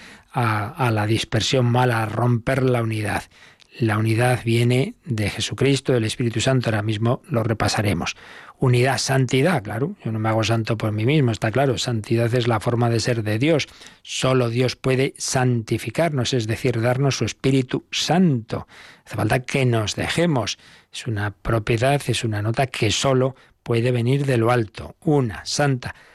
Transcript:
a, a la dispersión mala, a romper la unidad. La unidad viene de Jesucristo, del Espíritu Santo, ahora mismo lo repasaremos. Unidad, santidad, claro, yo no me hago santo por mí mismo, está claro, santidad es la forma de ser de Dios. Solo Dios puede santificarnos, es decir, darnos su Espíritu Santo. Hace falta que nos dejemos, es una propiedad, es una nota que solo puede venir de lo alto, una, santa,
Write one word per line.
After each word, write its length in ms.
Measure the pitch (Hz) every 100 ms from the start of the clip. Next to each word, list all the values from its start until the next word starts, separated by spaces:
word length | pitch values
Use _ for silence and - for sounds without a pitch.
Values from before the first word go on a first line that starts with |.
| - - _
a, 380 | - 113 107 104
a 200 | - 123
la 160 | 113 107
dispersión 600 | 113 - 117 - 135 120
mala, 360 | 120 123 117
a 40 | 110
romper 560 | 104 120 120 117 135
la 200 | 131 123
unidad. 420 | 113 110 104 - - - - - _ -
La 180 | 113 107
unidad 440 | 110 110 123 117
viene 500 | 117 117 120 123 139 -
de 260 | - 110 101
Jesucristo, 600 | - - 107 135 135 -
del 100 | 127
Espíritu 360 | 110 - 117 110
Santo, 280 | 117 131 117
ahora 140 | 107
mismo 400 | 104 107 113 135 -
lo 120 | 117
repasaremos. 760 | 110 110 107 - 104 82 - - - - - -
Unidad, 400 | 135 123 127 120
santidad, 640 | - 135 127 131 156 160
claro, 340 | 104 107 147 208
yo 80 | -
no 60 | 110
me 100 | 107
hago 160 | 110
santo 320 | 110 117 110 110
por 160 | 110
mí 140 | 107 113
mismo, 260 | 156 123
está 180 | 107 113
claro, 280 | 135 139 123
santidad 540 | - 113 104 117 117
es 140 | 123 120
la 140 | 110
forma 300 | 120 117 117
de 100 | 117
ser 220 | 120 120
de 140 | 107 107
Dios. 280 | 143 156 - - - -
Solo 480 | - - 131 131 117
Dios 260 | 117 127 -
puede 380 | 131 131 139 -
santificarnos, 1200 | - 135 127 120 110 113 - - 165 147 117
es 120 | 131 110
decir, 360 | 113 131 113
darnos 340 | 117 127 139 -
su 80 |
Espíritu 640 | - - 135 135 127 - -
Santo. 800 | - - 165 185 127 110 - - - - - -
Hace 100 | 104
falta 240 | 107 131
que 240 | - 147
nos 320 | 127 113 104 -
dejemos, 600 | - - 170 139 101 - - - _
es 140 | - -
una 240 | 104 104
propiedad, 720 | - - 117 104 117 131 143 -
es 180 | 117
una 180 | 117 107
nota 240 | 104 113 131
que 240 | - 110
solo 440 | - 139 131 131 - - _
puede 280 | - 117 123
venir 360 | 123 117 139 139
de 100 | 123
lo 160 | 113
alto, 440 | 123 110 - 76 -
una, 460 | - 147 123 101 -
santa, 480 | - 143 127 - - -